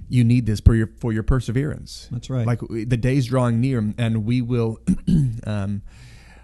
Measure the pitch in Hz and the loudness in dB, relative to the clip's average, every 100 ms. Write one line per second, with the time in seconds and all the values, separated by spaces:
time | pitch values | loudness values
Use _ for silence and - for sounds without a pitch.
0 | - 127 117 123 110 104 - 113 110 - | -2 2 4 4 2 2 4 4 2 -4
1 | 123 110 107 131 117 117 143 - - - | -4 -2 0 0 0 -2 -2 -4 -12 -16
2 | - 123 - 131 117 117 117 113 113 120 | -12 -10 -6 -4 -2 -2 -4 -6 -2 0
3 | 120 143 117 131 123 113 131 127 107 104 | 2 0 2 2 2 2 2 0 -2 -2
4 | 117 113 104 123 120 123 113 113 - 190 | -2 0 0 0 0 0 0 -2 -2 -2
5 | - 165 135 113 110 107 98 101 - - | 2 2 2 -2 -4 -4 -2 -6 -10 -18
6 | - - - - | -20 -20 -20 -20